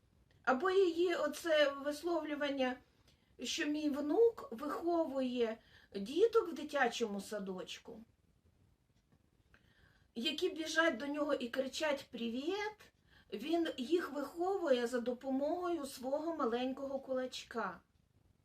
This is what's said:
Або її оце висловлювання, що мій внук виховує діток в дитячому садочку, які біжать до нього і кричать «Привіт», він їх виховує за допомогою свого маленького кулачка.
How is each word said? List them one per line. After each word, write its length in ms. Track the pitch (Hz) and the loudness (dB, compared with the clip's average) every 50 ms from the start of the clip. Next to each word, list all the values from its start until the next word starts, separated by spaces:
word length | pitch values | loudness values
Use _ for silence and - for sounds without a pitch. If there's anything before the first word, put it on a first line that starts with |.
| _ _ _ _ _ _ _ _ _ | _ _ _ _ _ _ _ _ _
Або 260 | - 262 254 359 381 | 2 2 4 4 4
її 440 | 370 392 392 349 320 330 349 339 339 | 6 6 6 6 4 4 4 4 4
оце 560 | - 302 294 302 - - 339 311 302 294 277 | 2 0 0 -2 -2 0 4 6 6 6 6
висловлювання, 1080 | 277 277 269 294 294 294 - 349 339 320 311 311 294 277 294 277 277 277 254 254 254 - - _ _ _ _ - _ _ _ _ _ - | 4 0 -2 -4 -4 -2 -2 0 0 0 0 -2 -2 -2 -2 -2 0 0 0 0 -2 -4 -10 _ _ _ _ -20 _ _ _ _ _ -10
що 240 | 254 233 - 320 311 | -6 -6 -4 -2 -2
мій 240 | 294 294 302 302 294 | -2 -2 0 0 -2
внук 580 | 262 294 285 294 311 427 466 466 - - - - | -2 -2 0 2 4 6 6 6 4 0 -6 -10
виховує 1080 | 226 220 294 285 - - 330 339 339 330 320 269 262 269 262 247 247 247 233 220 226 - - - - - - _ - | -10 -8 -6 -6 -4 -2 0 2 2 2 2 0 0 -2 -2 0 0 0 0 0 0 -6 -12 -20 -20 -20 -20 _ -8
діток 540 | 202 196 214 285 330 440 466 453 453 349 349 | -8 -8 -2 4 4 4 6 6 4 2 2
в 60 | 269 | -2
дитячому 680 | 294 294 302 - 285 262 240 233 - 233 208 202 196 | -6 -6 -2 0 2 2 2 2 0 -2 -2 -2 -4
садочку, 800 | 190 - 214 208 196 190 185 185 165 - - - - - - 220 226 - _ _ _ _ _ _ _ _ _ _ _ _ _ _ _ _ _ _ _ _ _ _ _ _ _ _ _ _ - _ _ _ _ _ - - _ _ _ _ _ | -6 -6 -6 -6 -6 -6 -6 -8 -8 -10 -12 -14 -14 -16 -16 -16 -18 -20 _ _ _ _ _ _ _ _ _ _ _ _ _ _ _ _ _ _ _ _ _ _ _ _ _ _ _ _ -20 _ _ _ _ _ -20 -20 _ _ _ _ _
які 340 | 233 226 311 302 311 359 349 | -4 -4 -2 -2 0 -2 -2
біжать 480 | 302 311 320 311 - 320 330 330 247 | -2 -4 -6 0 2 4 4 4 2
до 100 | 220 - | 0 -2
нього 280 | 269 294 302 294 294 277 | -4 -2 -2 0 0 0
і 140 | - 247 233 | 0 -2 -2
кричать 580 | - 262 262 262 - - 311 302 277 277 - - | -2 -2 -2 -2 -2 0 0 0 0 0 -4 -10
«Привіт», 800 | - 233 233 233 226 254 285 330 392 415 415 427 427 - - - _ _ _ _ - - - _ | -8 -6 -4 -4 -4 -2 -2 -2 -2 -2 -2 -4 -6 -10 -16 -20 _ _ _ _ -20 -20 -14 _
він 360 | - 214 233 311 330 339 320 254 - | -10 -8 -2 0 0 0 0 0 -4
їх 360 | - 247 254 339 359 - - | -6 -2 0 0 0 0 -2
виховує 720 | 262 - 269 - - 339 349 370 403 370 349 294 254 240 240 | -4 -6 -6 -6 -4 -4 -2 0 0 0 2 4 4 4 2
за 140 | 233 254 240 | 0 -2 -2
допомогою 840 | 226 254 233 - - 269 262 269 285 302 339 359 359 349 349 302 285 | -2 -2 -4 -4 -4 -2 -2 0 0 0 0 0 0 -2 -2 -2 -4
свого 500 | - - - 233 262 269 302 311 339 330 | -8 -10 -8 -4 -2 -2 -2 0 -2 -2
маленького 640 | 294 277 226 226 240 254 262 262 269 277 269 277 262 | 0 0 0 0 0 -2 -2 -4 -4 -6 -6 -6 -6
кулачка. 840 | 269 262 262 254 254 247 - - - - - 233 208 185 165 180 - _ _ _ _ _ _ _ _ _ _ _ | -4 -4 -4 -4 -4 -4 -8 -12 -14 -10 -8 -6 -6 -6 -8 -10 -16 _ _ _ _ _ _ _ _ _ _ _